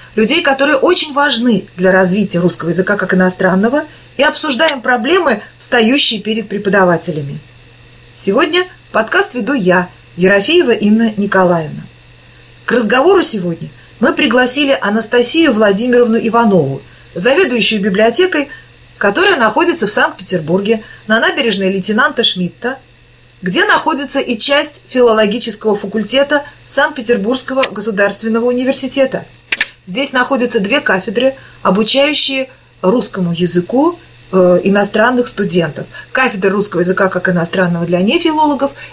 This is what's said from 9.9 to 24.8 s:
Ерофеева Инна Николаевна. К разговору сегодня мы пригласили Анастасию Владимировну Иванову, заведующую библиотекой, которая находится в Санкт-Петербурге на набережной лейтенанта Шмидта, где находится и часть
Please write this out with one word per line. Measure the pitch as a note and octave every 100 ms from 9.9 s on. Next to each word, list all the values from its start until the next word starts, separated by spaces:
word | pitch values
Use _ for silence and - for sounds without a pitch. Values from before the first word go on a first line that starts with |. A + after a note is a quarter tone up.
| - - -
Ерофеева | F#3 G3+ G3+ E4+ C4+
Инна | A3+ G#3 A3 A3+ G#3+
Николаевна. | G3+ F#3+ F3+ E3+ D3+ C#3+ - - - - - - - - -
К |
разговору | A#3 G#3+ B3 D#4 F#4
сегодня | - G#3+ F3 E3 D#3 - - -
мы | C#4+
пригласили | E4+ D4 B3 B3 C#4+ C#4+ C4+
Анастасию | G3+ G#3+ A3 A#3+ A#3+ D#4+ D#4+
Владимировну | G#3+ G#3+ G3 B3 A#3+ A#3 A3+
Иванову, | A3+ A3 A3 F#3 C#3 C3+ - - -
заведующую | F3+ G#3+ C#4+ D#4+ A#3+ - A3
библиотекой, | G3+ F#3+ A3 A#3 F#4 D#4+ C#4 - - - - -
которая | G#3 G#3 G4+ E4
находится | A3 C#4+ E4+ - A#3+
в |
Санкт-Петербурге | - D4+ - F#3 F3+ D3+ F#3 G#3 A3 - - -
на | A3
набережной | E4 E4 A#3+ F#3+ F#3+
лейтенанта | G3 F#3 G#3+ D4 C#4
Шмидта, | A3+ F#3 F3+ - A#3+ C4+ - - - - - _
где | F3+ A3 -
находится | - - C#4 C#4+ C#4
и | B3 A#3+
часть | - C#4+ D4+ -